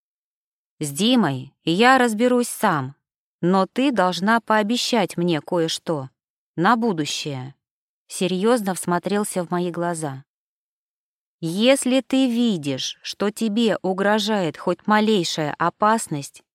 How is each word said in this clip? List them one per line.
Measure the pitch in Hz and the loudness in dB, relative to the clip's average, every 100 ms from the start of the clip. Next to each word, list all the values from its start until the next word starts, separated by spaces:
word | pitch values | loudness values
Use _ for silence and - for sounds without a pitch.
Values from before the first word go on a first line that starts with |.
| _ _ _ _ _ _ _ - | _ _ _ _ _ _ _ -10
«С | 151 | -8
Димой | 143 214 247 175 131 131 _ | 0 2 4 2 -2 -8 _
я | - 170 240 262 | -2 4 6 6
разберусь | 247 214 247 247 240 | 4 2 2 2 0
сам, | - 214 156 131 - _ _ _ _ | -2 0 0 -2 -10 _ _ _ _
но | 170 190 190 | 0 2 0
ты | - 269 | 0 0
должна | 226 180 170 190 226 | 2 0 0 0 0
пообещать | - 214 208 240 - 240 180 - | 2 0 2 -2 0 0 0 0
мне | 175 160 | 0 0
кое-что | - 175 165 - - 156 131 - _ _ _ - | -2 -2 -2 -4 -6 -6 -6 -14 _ _ _ -2
на | 180 233 | 2 2
будущее». | 233 175 147 - 151 135 127 - _ _ _ _ _ | 0 -2 -4 -6 -8 -8 -10 -16 _ _ _ _ _
Серьезно | - 185 185 208 247 196 180 | -4 -2 0 2 2 0 -6
всмотрелся | - 175 180 202 208 - | -4 -4 -2 -4 -2 -4
в | 175 | -4
мои | 175 180 | -2 -4
глаза. | 170 170 170 156 135 - _ _ _ _ _ _ _ _ _ _ _ | -4 -4 -4 -6 -10 -14 _ _ _ _ _ _ _ _ _ _ _
«Если | 165 175 233 269 254 262 | -6 0 2 2 2 0
ты | - 262 262 | 2 2 2
видишь, | 233 240 180 143 135 - - | 2 2 0 -2 -6 -6 -10
что | - - 196 | -14 -6 -4
тебе | 214 220 208 233 175 | -2 -2 0 2 0
угрожает | 185 190 196 214 202 214 170 147 | -2 0 0 2 0 0 -2 -4
хоть | - 175 - | -4 -4 0
малейшая | 214 214 214 165 - 151 - | 2 4 2 0 -2 -4 -2
опасность, | 170 - 208 226 - 147 139 - _ | -4 0 0 0 -2 -8 -8 -16 _